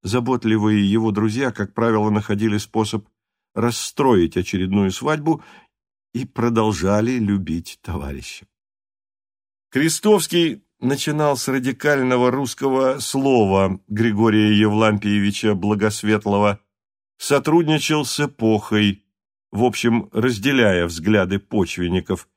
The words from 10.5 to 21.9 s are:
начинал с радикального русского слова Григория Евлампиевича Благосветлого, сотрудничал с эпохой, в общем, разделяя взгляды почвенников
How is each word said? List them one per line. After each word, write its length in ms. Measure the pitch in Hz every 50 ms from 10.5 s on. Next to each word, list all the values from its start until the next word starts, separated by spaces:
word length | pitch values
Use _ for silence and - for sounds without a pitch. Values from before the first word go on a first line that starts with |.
| 113 - _ _ _ _
начинал 580 | - 127 139 135 - 160 147 151 151 147 143
с 100 | 127 -
радикального 840 | - 131 135 123 131 131 131 - 147 147 139 127 127 127 123 123 127
русского 680 | 123 135 139 120 - - 139 139 131 131 135 127 131 135
слова 800 | 113 - - 135 135 139 131 120 107 95 98 98 95 92 95 - _
Григория 720 | _ 104 104 113 117 104 101 113 113 107 107 107 107 107
Евлампиевича 960 | 104 107 107 104 107 110 110 104 101 104 104 104 104 98 101 101 - - 110 104
Благосветлого, 1040 | 95 90 104 107 101 104 107 104 - - 107 107 104 - 104 101 101 104 104 101 - _ _ _ _ _ _ _ _ _ _ _ _
сотрудничал 840 | - - 147 139 - 151 156 175 170 151 156 151 - - 156 151 143
с 140 | 120 - -
эпохой, 840 | 147 139 - - 113 110 110 104 - - 113 107 104 101 98 101 _ _ _ _ _ _ _ _ _ _
в 120 | - 101 120
общем, 460 | 123 - - - 120 113 117 101 -
разделяя 760 | - 110 113 131 120 101 98 139 139 131 117 104 92 90 85
взгляды 500 | 87 85 85 80 104 107 104 92 90 98
почвенников 880 | 98 - _ - 107 90 - - - 90 87